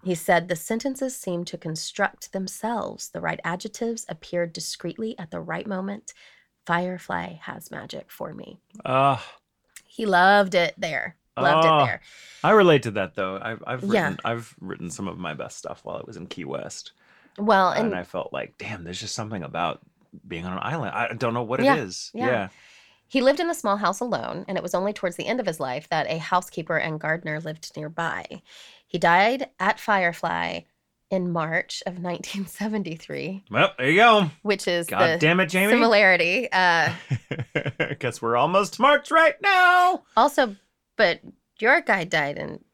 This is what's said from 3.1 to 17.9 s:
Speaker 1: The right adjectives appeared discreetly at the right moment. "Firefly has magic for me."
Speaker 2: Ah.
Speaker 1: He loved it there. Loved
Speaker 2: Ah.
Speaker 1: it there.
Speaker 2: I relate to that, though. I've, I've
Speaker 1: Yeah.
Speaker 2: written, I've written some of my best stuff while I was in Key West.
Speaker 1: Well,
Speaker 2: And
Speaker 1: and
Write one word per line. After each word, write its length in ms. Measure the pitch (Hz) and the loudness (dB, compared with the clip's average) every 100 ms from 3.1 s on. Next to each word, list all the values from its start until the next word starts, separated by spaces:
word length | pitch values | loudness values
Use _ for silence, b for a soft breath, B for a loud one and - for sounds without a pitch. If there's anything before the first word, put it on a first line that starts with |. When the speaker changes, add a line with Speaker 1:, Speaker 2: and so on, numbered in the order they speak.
Speaker 1:
The 100 | 180 | -8
right 180 | 170 165 170 | -6 -6 -6
adjectives 600 | 180 214 - 233 226 - | -8 -10 -8 -8 -8 -12
appeared 420 | 175 - 175 170 | -16 -8 -6 -6
discreetly 640 | 160 160 - 175 - 220 - | -8 -12 -10 -10 -8 -10 -10
at 140 | 165 | -12
the 80 | 175 | -12
right 280 | 165 170 - | -10 -10 -6
moment. 460 | 190 196 202 - - b b b _ - | -8 -8 -10 -16 -20 b b b _ -4
"Firefly 720 | 170 180 180 - - 175 170 | -2 -2 -8 -8 -8 -8 -12
has 280 | - - - | -14 -14 -14
magic 400 | - - - - | -14 -14 -16 -16
for 220 | - - | -14 -14
me." 260 | - - - _ - - | -12 -18 -20 _ -14 -2
Speaker 2:
Ah. 400 | 131 139 127 B B _ _ _ - _ | 2 2 2 B B _ _ _ -20 _
Speaker 1:
He 220 | - 220 | -6 0
loved 480 | 180 185 208 196 180 | 6 8 6 6 2
it 180 | 170 - | 0 -2
there. 420 | 170 147 - - _ - | -6 -6 -8 -14 _ 0
Loved 300 | 131 160 160 | 4 6 6
Speaker 2:
Ah. 160 | 156 | 6
Speaker 1:
it 20 | 131 | 4
there. 160 | 92 B B B B | 0 B B B B
Speaker 2:
I 60 | 156 | 6
relate 320 | 214 185 147 | 8 8 6
to 80 | 120 104 | 4 -4
that, 160 | 92 | -4
though. 240 | - 95 95 | -4 -4 -4
I've, 240 | 113 110 - | -8 -10 -8
I've 160 | 127 | -6
Speaker 1:
Yeah. 220 | 196 214 160 | 0 0 0
Speaker 2:
written, 80 | 151 - | -4 -4
I've 300 | 117 113 _ | -6 -8 _
written 300 | 92 95 87 | -12 -10 -10
some 180 | - 98 | -8 -8
of 120 | 87 | -6
my 160 | 85 76 | -8 -8
best 200 | - - | -10 -12
stuff 220 | - - | -14 -12
while 140 | - - | -10 -12
I 40 | |
was 140 | - 104 | -12 -14
in 80 | - | -14
Key 200 | - 73 | -12 -8
West. 480 | 67 - - - _ b b b - | -8 -10 -14 -18 _ b b b -6
Speaker 1:
Well, 320 | 208 196 185 | 2 4 4
Speaker 2:
And 180 | - | 2
Speaker 1:
and 60 | - | -2